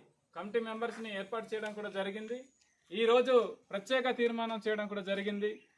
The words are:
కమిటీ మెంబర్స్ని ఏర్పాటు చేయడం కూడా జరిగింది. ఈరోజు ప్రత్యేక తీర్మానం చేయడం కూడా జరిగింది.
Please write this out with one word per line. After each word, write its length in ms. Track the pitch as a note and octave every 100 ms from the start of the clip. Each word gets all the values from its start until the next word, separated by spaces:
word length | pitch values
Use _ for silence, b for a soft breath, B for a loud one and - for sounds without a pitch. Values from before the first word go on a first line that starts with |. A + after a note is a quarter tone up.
| - _ _ E3
కమిటీ 240 | G3+ A#3
మెంబర్స్ని 580 | A3+ A3 A3+ A3 A3+ G3
ఏర్పాటు 300 | G3 A3+ G#3
చేయడం 200 | G#3+ G#3+
కూడా 160 | G#3 G#3
జరిగింది. 540 | F#3+ G3 G#3 A3 B3 C4+ _ _ _ -
ఈరోజు 640 | F#3+ A3+ A#3+ B3 B3 F#3+ - -
ప్రత్యేక 460 | G3 F#3+ C4 B3 B3
తీర్మానం 440 | A#3 A#3 A3+ A3 G#3+
చేయడం 200 | G#3+ G#3
కూడా 140 | G#3
జరిగింది. 600 | F#3 G3 G3+ G3+ G#3 G#3+ -